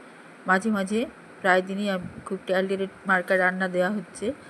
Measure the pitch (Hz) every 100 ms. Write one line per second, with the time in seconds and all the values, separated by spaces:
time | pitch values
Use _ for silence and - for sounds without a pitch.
0 | - - - - 190 190 226 208 190 214
1 | 311 - - - 190 185 190 196 208 185
2 | 175 - - 190 - 185 190 190 190 -
3 | 196 185 180 185 185 185 190 180 180 214
4 | - - 208 285